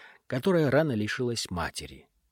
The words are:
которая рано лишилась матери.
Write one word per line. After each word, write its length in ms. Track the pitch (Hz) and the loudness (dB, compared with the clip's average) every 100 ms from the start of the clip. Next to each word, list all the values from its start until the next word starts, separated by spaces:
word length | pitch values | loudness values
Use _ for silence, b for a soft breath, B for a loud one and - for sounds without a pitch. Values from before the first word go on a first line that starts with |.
| B B - | B B -6
которая 440 | 131 196 175 147 | -2 2 4 4
рано 220 | 139 160 | 4 2
лишилась 580 | 110 107 - 123 117 - | 0 -2 -2 -2 -4 -6
матери. 580 | 87 85 - - - _ _ _ | -6 -6 -8 -14 -18 _ _ _